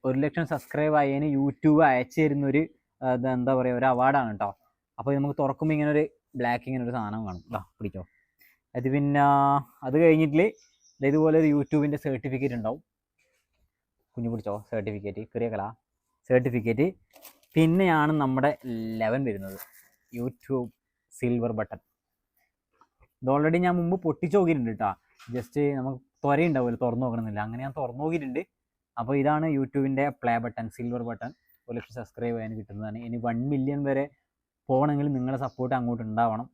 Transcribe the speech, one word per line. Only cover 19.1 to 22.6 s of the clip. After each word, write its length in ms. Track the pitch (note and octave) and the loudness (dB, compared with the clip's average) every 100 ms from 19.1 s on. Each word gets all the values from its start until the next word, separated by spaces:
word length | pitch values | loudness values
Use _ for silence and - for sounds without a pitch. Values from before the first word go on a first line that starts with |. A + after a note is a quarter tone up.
| B2+ C3+ | 0 -2
വരുന്നത്, 300 | G2+ F#2+ F#2+ - - _ _ _ | -4 -8 -14 -16 -20 _ _ _
YouTube 560 | A#2+ B2 B2 - C3+ A#2+ _ _ _ _ | -6 -6 -8 -6 -4 -4 _ _ _ _
സിൽവർ 380 | - B2 A#2+ A#2 A2 | -6 -2 0 -2 -4
ബട്ടൺ. 200 | G#2+ - _ _ _ _ _ _ _ _ | -6 -10 _ _ _ _ _ _ _ _